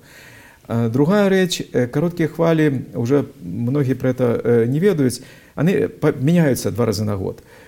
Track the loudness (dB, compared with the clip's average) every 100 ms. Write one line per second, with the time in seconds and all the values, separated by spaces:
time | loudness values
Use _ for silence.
0 | -18 -20 -20 -20 -20 -18 -6 -2 0 2
1 | 2 2 2 2 0 -4 -4 -4 -2 -2
2 | -2 -2 -4 0 0 2 2 0 -6 -6
3 | 0 0 0 -8 -10 -6 -2 0 -2 -2
4 | -2 0 0 0 2 2 2 2 0 2
5 | 0 -2 -12 -20 -12 -2 0 2 -2 -2
6 | -2 0 2 4 4 2 -2 -2 0 0
7 | -2 -4 -6 -8 -16 -20